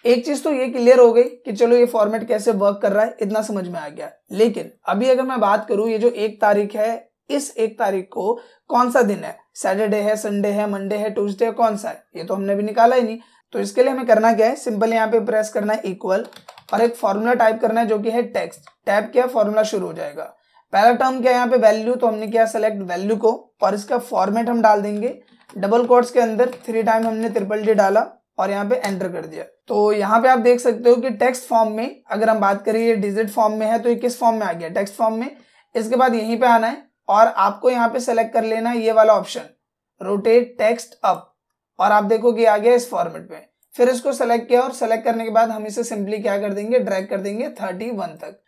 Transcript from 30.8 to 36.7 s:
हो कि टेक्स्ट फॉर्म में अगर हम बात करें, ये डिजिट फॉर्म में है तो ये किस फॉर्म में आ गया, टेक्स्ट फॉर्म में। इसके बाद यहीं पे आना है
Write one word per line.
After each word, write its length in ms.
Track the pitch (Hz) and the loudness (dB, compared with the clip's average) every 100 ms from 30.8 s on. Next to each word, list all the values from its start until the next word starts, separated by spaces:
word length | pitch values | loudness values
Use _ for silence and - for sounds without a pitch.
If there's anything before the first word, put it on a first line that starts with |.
| 240 | 2
हो 60 | 240 | 2
कि 140 | 254 | 0
टेक्स्ट 320 | 202 247 247 | -2 -2 -2
फॉर्म 280 | - 226 220 | -4 0 0
में 300 | 214 262 - _ | -2 -8 -12 _
अगर 180 | 202 220 | -2 0
हम 100 | 220 | 2
बात 240 | 196 202 202 | 0 0 -2
करें, 140 | 226 | 0
ये 160 | 233 220 | 0 0
डिजिट 340 | 202 196 214 | -2 -4 -4
फॉर्म 240 | - 214 | 0 0
में 120 | 220 220 | 0 -2
है 120 | 226 | 0
तो 100 | 233 | 0
ये 60 | 233 | -2
किस 240 | 247 240 | -2 0
फॉर्म 160 | 233 226 | 0 0
में 100 | 196 | -4
आ 40 | |
गया, 160 | 170 165 | -6 -6
टेक्स्ट 260 | 190 202 - | -6 -6 -2
फॉर्म 200 | 220 220 | -2 -2
में। 200 | 277 - _ _ _ 233 | -8 -12 _ _ _ -6
इसके 200 | 220 247 | -2 2
बाद 200 | 254 226 | 2 0
यहीं 240 | 220 233 | -2 0
पे 80 | 247 | 2
आना 200 | 226 | 2
है 180 | 226 | 2